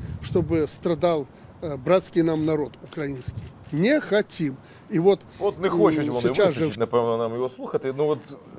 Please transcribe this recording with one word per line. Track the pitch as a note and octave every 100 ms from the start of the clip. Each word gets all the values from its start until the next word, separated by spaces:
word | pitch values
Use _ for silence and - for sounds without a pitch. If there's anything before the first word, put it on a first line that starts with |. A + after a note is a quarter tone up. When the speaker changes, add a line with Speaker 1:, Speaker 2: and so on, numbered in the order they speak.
| - -
Speaker 1:
чтобы | - F#3 D#3 E3 C#3+
страдал, | - F3+ D#3 F3 D#3+ C3 - - -
э, | E3+ C3+
братский | B2+ F3+ - F3
нам | E3 D#3+
народ | D#3 D#3 C3+ -
украинский. | - - C#3+ C3 - - - - -
Не | D3 G#3 D4+
хотим. | - G3+ - - D3+ C3 - - -
И | E3
вот, | F#3 G3 - -
Speaker 2:
От | G3+ D#3+
не | F#3
Speaker 1:
м, | F3
Speaker 2:
хочуть | E3 D#3 D3
вони | A#2+
Speaker 1:
сейчас | - F#3+ G3
же | C#3 D#3
Speaker 2:
вистачить, | A2+
напевно, | A2+ A#2+ A#2 A2+
нам | A2+
його | A#2 B2+
слухати. | - B3+ D3+ C3+ C3+
Ну | D3+
от, | D3+ - C#3+ -